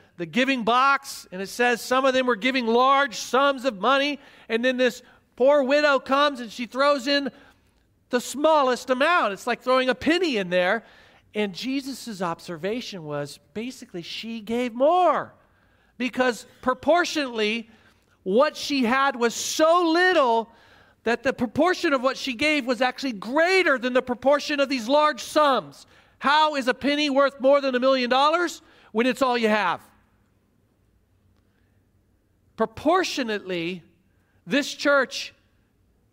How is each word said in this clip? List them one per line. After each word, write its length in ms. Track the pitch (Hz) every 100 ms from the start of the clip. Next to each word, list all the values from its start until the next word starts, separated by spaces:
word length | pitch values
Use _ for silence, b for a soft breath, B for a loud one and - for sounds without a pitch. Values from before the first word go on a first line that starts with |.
| b -
the 80 | 170
giving 380 | 151 262 269
box, 640 | 214 240 269 277 - - -
and 100 | 185
it 60 | 196
says 340 | - 240 233
some 220 | - 254
of 100 | 269
them 120 | 262 254
were 100 | 233
giving 320 | 247 262 226
large 480 | 233 262 277 277 196
sums 480 | - 254 277 269
of 160 | 254 202
money, 400 | 214 269 285 285 B B -
and 160 | 226 247
then 100 | 254
this 260 | 254 - b b _ -
poor 260 | 254 294
widow 340 | 254 285 294 269
comes, 440 | 262 269 294 269
and 100 | 233
she 140 | - 240
throws 420 | 247 285 285 240
in 240 | 285 277 b b b b b _ _ _
the 100 | 247
smallest 720 | - 247 311 311 262 240 -
amount. 420 | 254 294 349 240
It's 160 | 190 -
like 140 | 233
throwing 260 | 247 254 254
a 80 | 247
penny 400 | - 349 359 226
in 140 | 185
there, 340 | 180 180 220 b b b b _
and 200 | 214 208
Jesus' 680 | 160 220 269 262 254 - 196
observation 840 | 180 170 - 170 185 240 - 196
was, 360 | 151 147 147 - _
basically, 480 | 208 240 254 240 175
she 400 | 165 - 220 226
gave 320 | 208 233 247
more. 600 | 226 277 359 349 247 113 - b b b b b -
Because 480 | 247 - 254 214 - _
proportionately, 1080 | 254 254 - 339 339 311 269 233 208 233 226 b b b b b
what 340 | 190 208 294 302
she 260 | - 285
had 320 | 247 262 277 254
was 180 | 233
so 580 | - - - 311 349 339
little 600 | 330 370 349 262 226 220 b b b b b
that 200 | - 233
the 100 | 269
proportion 600 | - 233 233 339 349 339
of 80 | 269
what 160 | 254 254
she 160 | -
gave 320 | 233 294 302 240
was 160 | 233
actually 320 | 254 254 277
greater 640 | 208 208 277 339 381 349 262
than 140 | 240
the 80 | 247
proportion 580 | 254 240 262 294 277 285
of 100 | 269
these 180 | 269 214
large 360 | 294 302 269
sums. 640 | - 311 294 247 143 139 - b b _
How 360 | 262 302 311 285
is 120 | 240
a 60 |
penny 360 | 247 262 294 302
worth 300 | 269 277 262
more 220 | 262 285
than 140 | 269 247
a 40 |
million 300 | 262 269 247
dollars? 520 | 254 285 330 349 - b b b
When 160 | 214 247
it's 140 | 247
all 160 | 262 240
you 100 | 220
have. 340 | 214 185 151 - _ _ _ _ _ _ _ _ _ _ _ _ _ _ _ _ _ _ _ _ _ _ _ _ _ _ -
Proportionately, 1200 | 220 - 285 370 349 - 240 208 185 180 165 185 - _ _ _ _ _ -
this 280 | 247 277
church, 600 | - 294 285 247 - - - _ _ _ _ _ _ _